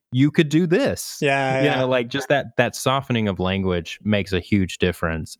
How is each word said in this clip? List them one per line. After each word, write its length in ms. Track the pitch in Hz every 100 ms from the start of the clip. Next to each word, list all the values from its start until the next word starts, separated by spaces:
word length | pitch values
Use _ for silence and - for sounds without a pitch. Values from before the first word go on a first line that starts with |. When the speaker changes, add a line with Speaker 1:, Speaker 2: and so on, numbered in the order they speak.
| -
Speaker 1:
you 180 | 123 143
could 180 | - 156
do 200 | 156 180
this." 500 | 180 277 90 - -
Speaker 2:
Yeah, 380 | 147 139 135 131
Speaker 1:
You 60 | 143
Speaker 2:
yeah. 140 | 135
Speaker 1:
know, 80 | 131
like, 180 | 127 120
just 200 | 139 -
that, 280 | 143 113 -
that 180 | 120 -
softening 500 | - 135 135 120 107
of 140 | 92
language 580 | 92 95 95 87 82 -
makes 280 | 101 104 95
a 60 | 92
huge 400 | - 101 92 -
difference 580 | 92 87 85 80 78